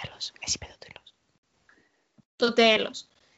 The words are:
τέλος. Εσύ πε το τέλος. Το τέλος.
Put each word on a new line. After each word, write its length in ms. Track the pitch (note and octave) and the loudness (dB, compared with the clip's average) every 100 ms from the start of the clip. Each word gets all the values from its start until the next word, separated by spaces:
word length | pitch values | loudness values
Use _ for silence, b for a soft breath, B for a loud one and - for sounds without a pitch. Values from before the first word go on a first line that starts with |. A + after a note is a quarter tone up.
τέλος. 300 | - - - - | -16 -12 -14 -12
Εσύ 180 | - - | -8 -8
πε 80 | - | -8
το 120 | - | -18
τέλος. 340 | - - - _ _ _ _ _ _ _ _ _ _ _ _ - | -20 -20 -20 _ _ _ _ _ _ _ _ _ _ _ _ -2
Το 180 | A#3+ | 0
τέλος. 520 | A#3 A3+ G#3+ G3 B3+ - _ _ | 4 4 4 0 -8 -16 _ _